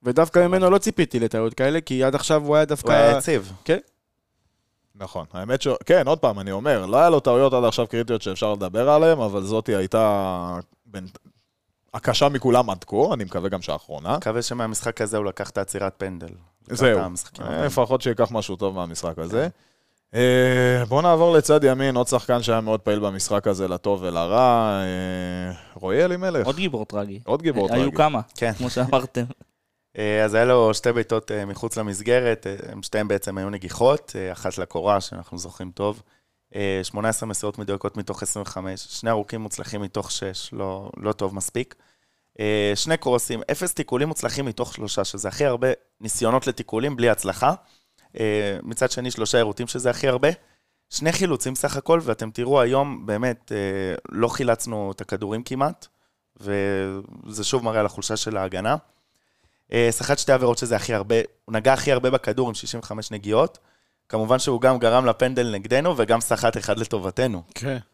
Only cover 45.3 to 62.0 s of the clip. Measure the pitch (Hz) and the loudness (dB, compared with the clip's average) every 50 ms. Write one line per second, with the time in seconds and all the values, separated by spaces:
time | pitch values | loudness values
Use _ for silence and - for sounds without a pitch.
45.3 | - - 147 139 123 120 127 131 127 - _ _ _ _ 104 110 - - 120 113 | -2 0 0 0 0 0 0 0 0 -2 _ _ _ _ -10 -8 -4 0 0 2
46.3 | 120 131 - 139 123 - 117 - - 110 123 151 139 120 120 120 107 - - 98 | 2 2 0 -2 -6 -6 -8 -4 -4 -2 -2 -2 -2 2 2 2 2 2 0 -6
47.3 | 92 - 123 139 175 - _ _ _ _ _ _ _ _ _ _ _ - 110 107 | -2 0 2 0 0 0 _ _ _ _ _ _ _ _ _ _ _ -4 -2 0
48.3 | 104 107 104 101 98 - - - 113 - 131 123 - 127 123 127 120 - 110 - | 0 0 -2 -2 -4 -6 -8 -10 -4 -2 -2 -2 -2 -4 -6 -8 -4 -4 -4 2
49.3 | - 123 117 107 104 - 123 117 - 131 120 139 - - - 139 127 123 139 147 | 2 2 2 2 -2 -6 -8 -6 -6 -2 0 -2 0 2 0 0 0 2 2 0
50.3 | 180 - _ _ _ _ _ _ _ _ _ _ - - 147 160 170 - 190 180 | 0 0 _ _ _ _ _ _ _ _ _ _ -8 -2 -2 -2 0 0 0 0
51.3 | 151 123 - 131 131 - - 143 - 139 - - 165 170 160 135 110 - 120 110 | 0 0 -2 -4 -4 -2 -4 -2 -4 -4 2 2 2 2 2 -2 -4 -4 -4 -8
52.3 | 110 - 123 123 139 139 123 120 127 135 139 143 131 - - 107 104 107 123 127 | -6 -6 0 2 4 4 4 4 4 2 0 0 -4 -10 -4 -4 -2 0 0 -2
53.3 | 117 - _ - 110 104 101 98 95 98 95 92 87 - _ - - 98 113 117 | -2 -4 _ -8 -6 -4 -2 -2 -2 -4 -4 -4 -6 -6 _ -10 -2 0 0 0
54.3 | 113 - 143 120 113 - - 120 117 107 101 98 95 - 95 - - 98 104 98 | 0 0 2 2 2 0 0 -6 -6 -6 -6 -6 -8 -10 -8 -6 -6 -4 -4 -4
55.3 | 107 113 123 - 131 131 139 151 170 _ - _ _ _ _ _ _ _ _ _ | -6 -6 -6 -6 -2 -2 -2 -2 -2 _ -18 _ _ _ _ _ _ _ _ _
56.3 | _ _ 101 101 101 101 98 101 98 95 95 98 95 98 101 - - - - - | _ _ -6 -4 -2 0 0 0 0 -2 -2 -4 -6 -10 -12 -16 -20 -18 -18 -12
57.3 | 107 107 104 - - 131 120 113 110 110 104 101 - - 98 - 110 107 - 110 | -8 -6 -4 -2 -2 0 0 0 0 2 0 0 -2 -6 -6 -6 -4 -4 -4 -4
58.3 | 107 101 95 95 95 92 98 110 143 156 _ _ _ _ _ _ _ _ _ _ | -4 -4 -4 -4 -4 -4 -2 0 -2 -2 _ _ _ _ _ _ _ _ _ _
59.3 | _ _ _ _ _ _ _ _ - 117 117 117 113 - - - 143 - - - | _ _ _ _ _ _ _ _ 0 2 2 2 2 0 0 -2 0 0 4 2
60.3 | 135 127 127 123 117 - - 117 117 104 - - 117 104 98 104 117 117 110 - | 4 4 4 2 2 0 0 -2 -2 -2 0 -2 -4 -4 0 2 2 2 0 -2
61.3 | _ _ _ - 113 110 107 135 135 131 - 147 139 123 | _ _ _ -4 -4 2 4 4 4 4 4 2 2 2